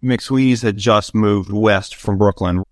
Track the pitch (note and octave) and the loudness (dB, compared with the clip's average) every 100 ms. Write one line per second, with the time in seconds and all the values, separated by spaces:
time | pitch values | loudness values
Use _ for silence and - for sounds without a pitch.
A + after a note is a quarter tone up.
0 | B2+ B2 - C3 C3 A#2 A#2 G2+ G#2 G#2+ | -4 -4 -2 0 2 2 -2 -2 2 2
1 | - A2 G#2 G2+ F#2 G#2 A2 G2 - - | 0 0 2 0 -2 0 2 2 -2 -10
2 | - G2 G#2 - F2+ F2+ F#2+ | -4 0 0 0 -2 -4 -6